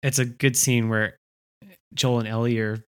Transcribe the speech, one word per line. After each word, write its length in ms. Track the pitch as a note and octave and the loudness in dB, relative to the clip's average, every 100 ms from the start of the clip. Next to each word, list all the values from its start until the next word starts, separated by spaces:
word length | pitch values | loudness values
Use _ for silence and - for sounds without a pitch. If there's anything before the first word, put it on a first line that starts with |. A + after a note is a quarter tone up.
it's 160 | C3+ C3 | -2 0
a 60 | B2 | -2
good 320 | A#2+ C#3 B2 | 0 0 2
scene 320 | - A#2+ A2+ | 2 2 2
where 260 | A2 G#2+ - _ _ _ _ G3 F#3 _ | 0 -2 -6 _ _ _ _ -20 -20 _
Joel 260 | - B2+ A#2+ | -4 0 0
and 80 | A2 | 0
Ellie 320 | A2+ A#2 A2+ | -2 0 0
are 240 | A2 A2 - _ | -2 -6 -10 _